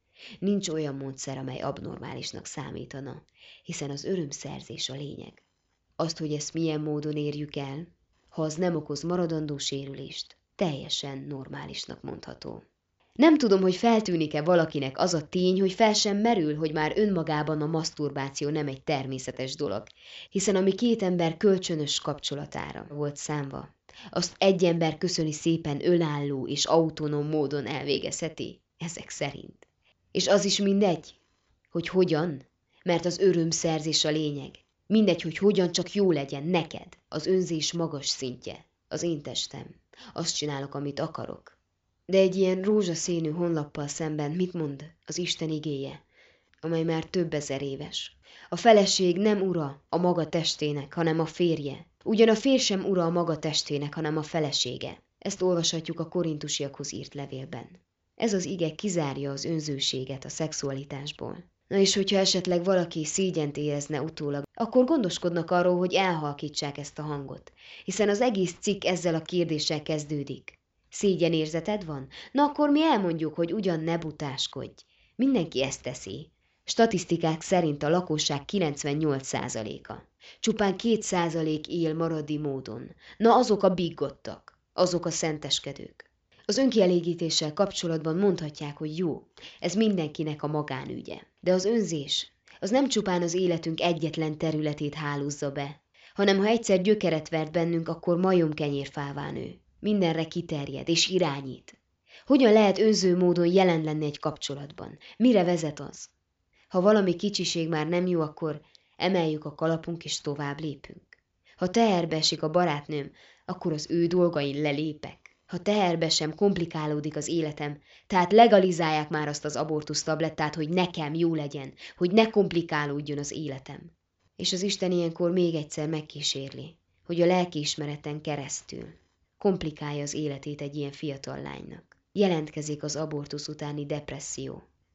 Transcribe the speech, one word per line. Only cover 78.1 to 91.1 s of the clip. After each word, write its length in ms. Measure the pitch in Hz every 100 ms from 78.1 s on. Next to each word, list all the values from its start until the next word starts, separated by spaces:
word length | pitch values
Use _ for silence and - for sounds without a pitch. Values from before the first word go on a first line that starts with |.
| 151 - 143 139
kilencvennyolc 840 | 202 160 147 147 143 156 135 135
százaléka. 800 | 127 127 - 107 73 - - - _ - -
Csupán 380 | 226 214 202 190
két 240 | 233 220
százalék 640 | - 185 170 165 156 156 -
él 260 | 170 165
maradi 440 | 156 165 156 147 151
módon. 580 | 147 135 127 113 131 - - -
Na 180 | 226 233
azok 280 | 247 202
a 100 | 196
biggottak, 840 | 180 170 - 143 - - 85 - _ _
azok 320 | - 180 175 175
a 60 |
szenteskedők. 1040 | 165 165 156 - - - 135 - - - _ _ _ -
Az 120 | 208
önkielégítéssel 960 | 269 208 180 175 165 170 165 - 156
kapcsolatban 640 | 151 196 - 170 160 156 165
mondhatják, 600 | 202 170 151 147 147 143
hogy 200 | 156 156
jó, 300 | 175 - - _ - -
ez 160 | 175 185
mindenkinek 680 | 220 190 151 151 156 151
a 40 | 147
magánügye. 680 | 151 147 131 139 127 -